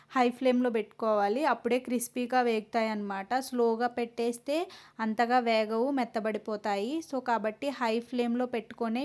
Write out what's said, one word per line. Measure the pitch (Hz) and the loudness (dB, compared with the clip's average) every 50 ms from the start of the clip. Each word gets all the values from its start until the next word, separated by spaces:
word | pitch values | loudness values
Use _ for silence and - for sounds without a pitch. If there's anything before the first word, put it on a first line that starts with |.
| - - - | -12 -2 2
హై | 262 247 247 247 - | 4 4 4 2 2
ఫ్లేమ్‌లో | 269 254 247 247 254 247 220 | 2 4 4 4 2 2 0
పెట్టుకోవాలి, | 220 208 - - - 233 220 214 208 202 202 214 262 311 277 | -2 -4 -4 -6 -4 0 2 2 4 2 2 2 2 2 2
అప్పుడే | 233 233 - 240 240 254 254 | 0 0 0 0 0 0 0
క్రిస్పీగా | 233 254 233 240 - - 247 247 240 254 254 247 240 | 0 -2 -2 -2 -4 -4 -4 -2 0 2 2 2 2
వేగుతాయి | 226 214 208 - - 233 220 220 214 | 2 0 -2 -2 -2 -2 0 0 -2
అన్నమాట. | 208 208 202 196 196 196 - 247 262 262 | -4 -4 -6 -6 -6 -4 -2 -2 -2 -2
స్లోగా | 269 254 247 233 226 226 226 247 240 240 247 | -2 0 2 2 2 2 2 0 -2 -2 -2
పెట్టేస్తే | 240 233 - - 233 240 240 240 - 277 285 330 359 359 - - - - _ - 220 | -6 -4 -4 -2 -2 -2 -2 -4 -4 -2 -2 -2 -2 -4 -8 -18 -20 -16 _ -4 -4
అంతగా | 220 220 247 240 233 247 254 233 233 | -2 2 2 2 4 4 4 4 4
వేగవు, | 226 220 220 214 226 226 247 277 285 262 | 2 2 2 2 0 0 0 0 0 0
మెత్తబడిపోతాయి. | 240 240 - 226 208 220 208 208 - 226 214 208 - 214 202 202 208 240 302 330 - - | -2 -2 -2 -4 -2 -2 -2 -4 -4 -6 -6 -4 -2 -2 -2 -2 -2 -2 -4 -6 -6 -4
So | 277 254 254 254 | -6 -4 -2 0
కాబట్టి | 233 220 202 220 214 - 277 285 254 - | 0 0 0 -2 -4 -4 -6 -6 -4 -2
హై | 247 226 220 233 233 - | -2 0 0 -2 -2 -4
ఫ్లేమ్‌లో | 254 240 240 240 233 247 254 247 247 | -2 -2 0 0 0 0 -2 -2 -4
పెట్టుకొనే | 226 214 - - - 233 226 220 254 285 | -6 -6 -6 -8 -6 -4 -2 -2 -2 -2